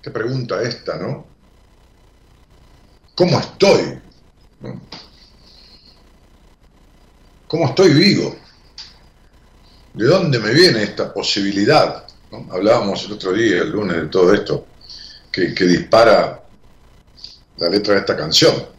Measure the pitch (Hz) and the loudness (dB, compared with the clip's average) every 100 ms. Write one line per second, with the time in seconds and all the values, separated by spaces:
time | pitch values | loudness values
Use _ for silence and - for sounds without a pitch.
0 | - 110 113 131 117 95 113 107 - 78 | -12 -8 -6 -6 -6 -6 -6 -8 -10 -8
1 | 95 - - _ _ _ _ _ _ _ | -8 -10 -14 _ _ _ _ _ _ _
2 | _ _ _ _ _ _ _ - _ _ | _ _ _ _ _ _ _ -20 _ _
3 | _ - 180 131 - - 196 175 - - | _ -2 0 0 -4 0 2 2 0 -10
4 | - _ _ _ _ _ - - - - | -20 _ _ _ _ _ -16 -16 -18 -20
5 | - - - _ - - - - _ _ | -20 -20 -20 _ -20 -20 -20 -20 _ _
6 | _ _ _ _ _ _ _ _ _ _ | _ _ _ _ _ _ _ _ _ _
7 | _ _ _ _ _ 156 147 - 190 143 | _ _ _ _ _ -4 -4 2 4 6
8 | 196 - - - - _ _ - - - | 4 2 -2 -8 -20 _ _ -20 -20 -20
9 | _ _ _ _ _ _ _ _ _ - | _ _ _ _ _ _ _ _ _ -4
10 | 113 185 170 123 104 123 180 120 101 - | 0 2 2 -2 0 4 4 2 -4 -6
11 | 101 101 92 - 98 98 107 151 - - | -6 -6 -4 -4 -2 -2 2 2 2 -4
12 | - - _ 113 110 92 104 120 104 90 | -18 -20 _ -20 -10 -2 2 2 0 -6
13 | 98 104 95 95 113 90 80 92 101 82 | -8 -8 -4 0 2 2 0 -4 -4 -4
14 | 78 92 90 101 - 71 - - - - | -2 2 4 4 0 -8 -8 -20 -20 -20
15 | - - _ - 85 - 90 85 - 113 | -20 -20 _ -4 -4 0 2 2 2 4
16 | 117 98 85 - - - - _ _ _ | 6 4 2 -6 -20 -20 -20 _ _ _
17 | _ _ - - _ - 85 101 104 98 | _ _ -20 -20 _ -6 -2 -2 0 0
18 | 95 98 78 - 156 - - | 0 -4 -2 2 2 2 -6